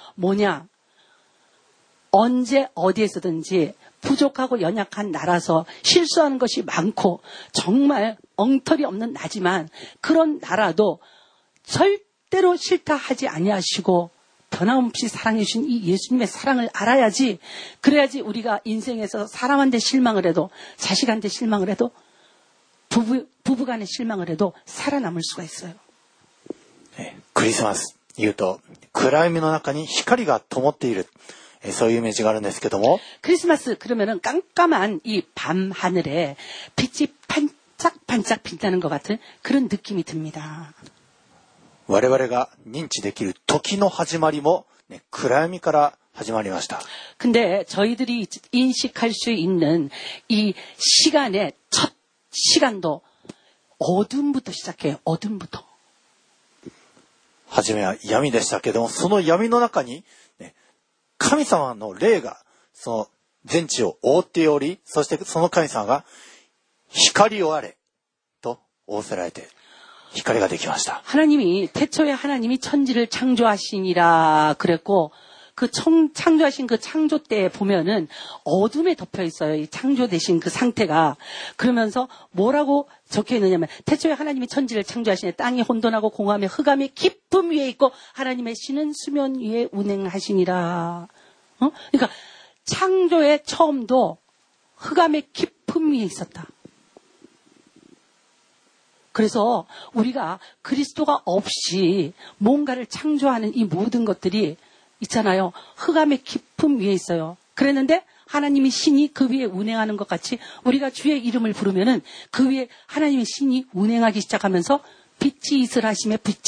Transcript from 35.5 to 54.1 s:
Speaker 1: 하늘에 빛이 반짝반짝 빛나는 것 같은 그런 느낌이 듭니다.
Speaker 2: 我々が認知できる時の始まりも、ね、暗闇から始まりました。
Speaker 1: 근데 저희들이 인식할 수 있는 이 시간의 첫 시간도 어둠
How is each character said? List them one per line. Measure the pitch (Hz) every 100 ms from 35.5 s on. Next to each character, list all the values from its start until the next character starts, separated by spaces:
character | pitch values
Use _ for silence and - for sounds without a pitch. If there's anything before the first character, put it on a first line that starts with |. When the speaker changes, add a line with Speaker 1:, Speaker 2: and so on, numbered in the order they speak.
| 180 190
Speaker 1:
하 | 190 185
늘 | 185
에 | 160 151 151 143 - - - -
빛 | 262 - 294
이 | _ -
반 | - 294 - _ -
짝 | 339 - -
반 | 240
짝 | - 220
빛 | - 165
나 | 208
는 | 185
것 | 170
같 | 147 -
은 | 214 - -
그 | -
런 | 277 240
느 | 202
낌 | - 202
이 |
듭 | 160 160
니 | 156
다. | 156 156 156 156 - - _ _ _ _ _ _ _ _ _ -
Speaker 2:
我 | 98 127
々 | 131 127
が | 123 131 _ 107
認 | 127 156
知 | -
で | 101
き | -
る | 98 - -
時 | 147 - 202
の | 196
始 | - 170 165
ま | 156
り | 151
も、 | 147 180 - _ -
ね、 | - _
暗 | - 139 131
闇 | 165 185
か | -
ら | 151 147 - _
始 | - 110
ま | 113
り | 98
ま | 90
し | -
た。 | - - - - -
Speaker 1:
근 | 247
데 | 233 208 196 180
저 | - 214
희 | 240
들 | 247
이 | 240 196 - _
인 | 240 254
식 | 240 262
할 | - 233
수 | 214 -
있 | 214 170
는 | 185 151 170 139 - - - -
이 | 214 214 180 - -
시 | - - 311
간 | 302 262
의 | 190 170 - -
첫 | - - - _ _ _
시 | - - 330
간 | 277 202
도 | 170 151 _ _ - - _ _ _ -
어 | - 180
둠 | 214